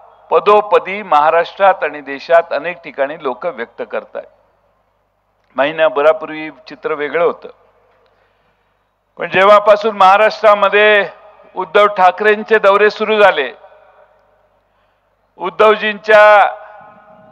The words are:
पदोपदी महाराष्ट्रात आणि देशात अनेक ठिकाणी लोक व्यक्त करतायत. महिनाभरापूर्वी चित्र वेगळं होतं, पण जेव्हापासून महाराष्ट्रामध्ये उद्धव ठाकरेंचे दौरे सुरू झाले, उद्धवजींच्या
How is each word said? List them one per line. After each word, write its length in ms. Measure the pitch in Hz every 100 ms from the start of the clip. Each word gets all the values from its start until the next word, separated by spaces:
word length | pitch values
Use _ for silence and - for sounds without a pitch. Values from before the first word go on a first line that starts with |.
| _ _ -
पदोपदी 680 | 160 165 208 208 170 180 196
महाराष्ट्रात 800 | 196 151 151 165 165 - 196 185
आणि 180 | 156 147
देशात 520 | 139 139 - 170 165
अनेक 300 | 123 156 175
ठिकाणी 400 | 156 127 139 156
लोक 220 | 143 120 -
व्यक्त 360 | 127 117 - 123
करतायत. 360 | 110 104 - - _ _ _ _ _ _ _ _ _ _ _ _ 127
महिनाभरापूर्वी 960 | 143 160 156 143 151 156 151 156 156 139 -
चित्र 260 | 147 156
वेगळं 300 | 151 147 147 170
होतं, 240 | 120 - - _ _ _ _ _ _ _ _ _ _ _ _ _ _ _ -
पण 100 | 170
जेव्हापासून 680 | 170 196 208 208 208 220 202
महाराष्ट्रामध्ये 1120 | 190 202 214 - 220 208 202 202 214 208 170 - - _ _ 180
उद्धव 320 | 185 202 208
ठाकरेंचे 720 | 208 185 180 208 214 214 220
दौरे 300 | 196 196 208
सुरू 300 | - 208 214
झाले, 300 | 202 165 131 - - _ _ _ _ _ _ _ _ _ _ _ _ _ _ _ _ _
उद्धवजींच्या 840 | 175 180 214 214 214 202 - 214 214 208 165 - - - - - _ - -